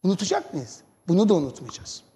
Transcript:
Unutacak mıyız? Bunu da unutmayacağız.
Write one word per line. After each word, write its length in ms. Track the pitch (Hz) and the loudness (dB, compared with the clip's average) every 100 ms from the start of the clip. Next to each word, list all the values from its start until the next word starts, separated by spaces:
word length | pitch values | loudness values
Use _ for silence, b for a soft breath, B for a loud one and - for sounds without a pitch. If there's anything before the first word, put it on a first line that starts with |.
Unutacak 500 | 185 196 202 339 339 | 2 0 0 -2 -2
mıyız? 260 | 156 120 - _ _ - | -10 -10 -16 _ _ 0
Bunu 220 | 175 214 | 4 6
da 40 | |
unutmayacağız. 720 | 190 139 - 123 - 107 - _ | 4 2 -8 -14 -14 -16 -16 _